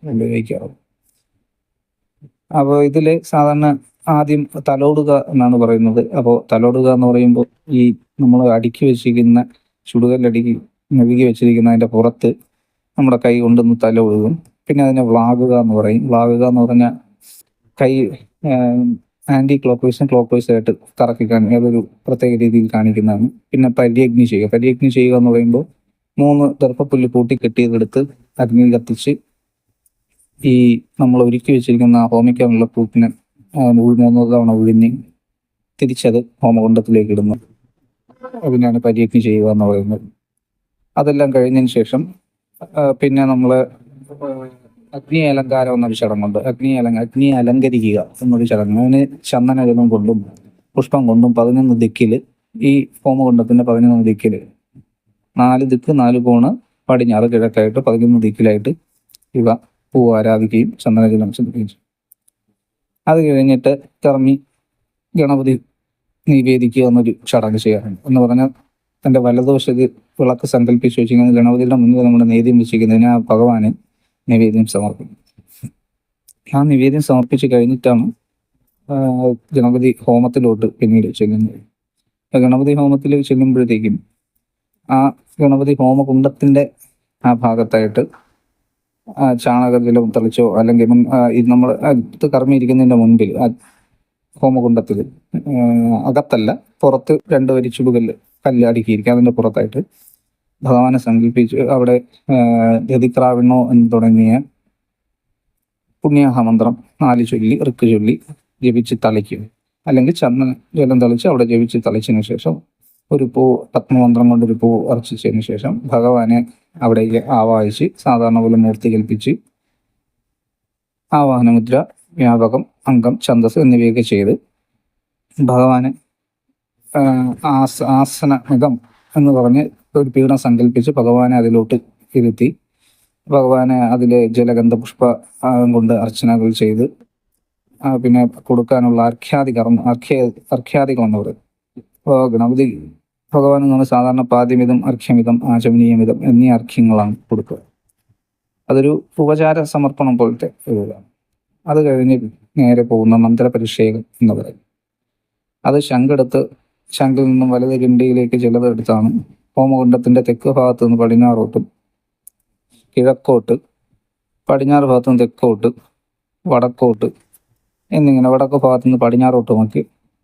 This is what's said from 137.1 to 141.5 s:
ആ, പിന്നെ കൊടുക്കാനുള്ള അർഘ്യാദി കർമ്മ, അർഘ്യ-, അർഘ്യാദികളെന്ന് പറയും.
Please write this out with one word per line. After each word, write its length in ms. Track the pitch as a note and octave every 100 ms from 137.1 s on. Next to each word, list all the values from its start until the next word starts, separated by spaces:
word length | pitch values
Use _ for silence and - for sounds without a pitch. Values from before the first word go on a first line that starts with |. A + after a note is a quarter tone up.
| _ _ _ _ _ _ _
ആ, 120 | C#3 C3
പിന്നെ 300 | B2 B2 A#2+
കൊടുക്കാനുള്ള 760 | - - A#2+ A#2 B2+ B2 A#2
അർഘ്യാദി 500 | A#2 A#2 - D3 C3+
കർമ്മ, 280 | A#2 A2+ A#2
അർഘ്യ-, 520 | B2 A#2+ - C#3 B2 - -
അർഘ്യാദികളെന്ന് 640 | B2+ - D3 C3+ B2 A2+ G#2
പറയും. 180 | G2+ G#2+ _